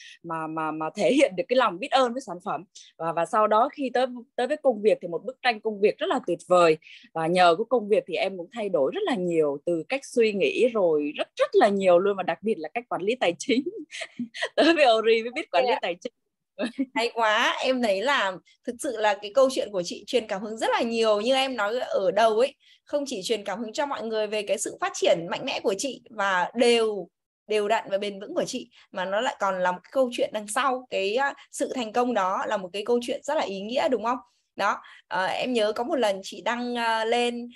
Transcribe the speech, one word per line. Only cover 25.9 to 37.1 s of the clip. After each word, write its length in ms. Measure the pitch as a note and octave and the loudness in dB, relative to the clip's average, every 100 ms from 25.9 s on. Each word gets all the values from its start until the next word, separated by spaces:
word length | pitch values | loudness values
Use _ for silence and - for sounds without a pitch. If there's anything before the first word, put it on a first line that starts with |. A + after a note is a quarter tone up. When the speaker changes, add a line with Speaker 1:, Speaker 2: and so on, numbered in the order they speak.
| - - | -8 -16
Speaker 2:
và 420 | G#3+ G3 F#3 F3+ A#3 | -4 0 0 0 2
đều, 520 | A#3+ A#3 A3 G#3 F3 _ _ _ _ | 4 4 2 -2 -8 _ _ _ _
đều 200 | G#3+ G#3 | -2 2
đặn 160 | A3 - | 0 0
và 80 | G3 | -4
bền 220 | G#3 G3 | -4 -8
vững 140 | G#3 E4+ | -8 -4
của 80 | - | -4
chị, 220 | B3+ F3 _ _ | -6 -10 _ _
mà 140 | G3+ F#3 | -8 -4
nó 160 | G3+ | -2
lại 140 | B3+ - | -2 -2
còn 200 | G3 F#3+ | -2 0
là 120 | F3+ | -2
một 80 | F3+ | -2
cái 60 | - | -4
câu 180 | C#4 B3+ | 0 0
chuyện 160 | A#3 - | 0 -4
đằng 140 | G#3+ G#3 | -4 -4
sau 400 | C4 C4+ B3+ B3+ | -2 0 -2 -4
cái, 260 | F#3+ G3 A3+ | -4 -2 0
à, 180 | C#4 - - | -2 -4 -14
sự 200 | - C#4+ B3+ | -6 -6 -4
thành 180 | A3 | -4
công 200 | A3 B3 | -2 0
đó, 320 | A#3+ F#3 G#3 - | 0 0 -2 -2
là 100 | G#3+ | -4
một 120 | F#3 | -4
cái 100 | G3+ G#3+ | -8 -2
câu 140 | A#3+ | -2
chuyện 180 | A#3+ - | -2 -8
rất 140 | - D4+ | -4 -2
là 60 | |
ý 180 | - G3 | -2 -6
nghĩa, 280 | G#3 B3+ E4 | -4 -2 0
đúng 140 | A#3+ | 0
không? 140 | A3 C4 - _ _ - | -2 -4 -8 _ _ -4
Đó, 220 | G3 A#3+ - - _ | -2 -2 -8 -20 _
ờ, 180 | F3 F#3 | -2 -2
em 280 | - G#3+ | -2 -2
nhớ 180 | A#3+ G#3+ | 0 0
có 100 | A3 | -2
một 120 | A#3+ D#4 | -2 0
lần 240 | A3 F#3+ | 0 -2
chị 180 | G3 G3+ | -6 -8
đăng, 340 | F#3+ A#3 B3 A#3+ | -4 -4 -4 -4
à, 280 | A#3 A3+ | -2 0
lên, 440 | A3 | 0